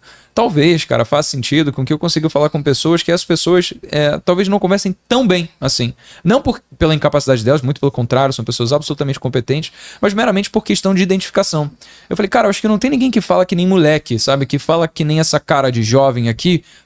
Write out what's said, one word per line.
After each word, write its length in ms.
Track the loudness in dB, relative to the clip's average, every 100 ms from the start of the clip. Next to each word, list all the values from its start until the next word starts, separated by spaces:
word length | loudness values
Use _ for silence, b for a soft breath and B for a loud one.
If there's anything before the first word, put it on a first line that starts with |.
| B B B -2
talvez, 480 | 0 2 2 2 0
cara, 180 | -2
faça 260 | 0 0 -2
sentido 400 | -4 -2 0 0
com 100 | -2
que 80 | -2
eu 60 | -2
consiga 320 | -2 -2 0
falar 200 | 0 0
com 120 | 0
pessoas 400 | -2 0 0 0
que 100 | 0
as 120 | -2 0
pessoas, 480 | -2 2 2 0 -6 -8
é, 280 | -2 0 0
talvez 240 | 0 0 0
não 120 | 0
conversem 360 | 0 0 -2 -6 -2
tão 200 | 0 2
bem 220 | 0 -2 -6
assim." 340 | -4 -2 -4 -6 B B
Não 180 | 0 2
por, 180 | 0 -4 _ -2
pela 160 | 0
incapacidade 500 | 2 0 0 0 0
delas, 180 | 2 0
muito 180 | 0 -2
pelo 120 | -2
contrário, 420 | -2 0 0 0
são 100 | -2 -6
pessoas 260 | -4 -2
absolutamente 460 | -2 -2 -4 -4 -4
competentes, 520 | -4 -4 -2 -4 -6 B B B
mas 120 | -2
meramente 360 | 0 0 0 -2
por 140 | -2
questão 300 | -2 -2 0
de 80 | 2
identificação. 680 | 2 0 -2 -2 -2 -2 -4 -8 B B B
Eu 60 | -4
falei, 140 | 0
"Cara, 180 | 2 0
eu 20 |
acho 100 | 0
que 60 | 0
não 100 | 0
tem 100 | 0
ninguém 180 | 0 2
que 120 | 0
fala 240 | 2 2 2
que 80 | 0
nem 120 | 2
moleque, 520 | 4 4 2 0 -4
sabe? 260 | 0 0 -2
Que 140 | -4
fala 280 | 0 0 0
que 160 | -2
nem 160 | -2 0
essa 200 | 0 -2
cara 320 | 0 0 0
de 100 | 0
jovem 480 | 2 4 4 2 -2
aqui, 340 | -2 0 0 -2 b